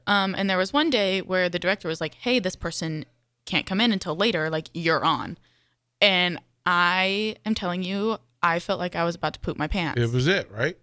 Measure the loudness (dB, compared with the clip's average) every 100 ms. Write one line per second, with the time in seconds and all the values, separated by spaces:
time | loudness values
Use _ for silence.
0 | 0 2 2 0 0 2 2 2 2 2
1 | 2 0 -2 0 0 0 -2 -2 -2 -4
2 | -6 -6 0 0 0 -4 -8 -6 -6 -6
3 | -10 _ _ _ -4 -4 -2 0 2 0
4 | -2 0 0 0 -2 -4 -6 -2 2 2
5 | 2 0 -2 -12 _ _ _ _ _ 2
6 | 4 4 2 -2 -10 _ 0 4 4 2
7 | 2 0 -2 -4 -4 -2 -2 -4 -4 -2
8 | -2 -4 _ _ 0 0 0 -2 -2 -2
9 | -2 -2 -4 -4 -6 -4 -2 -2 -2 0
10 | 0 2 2 2 -2 -4 -4 -4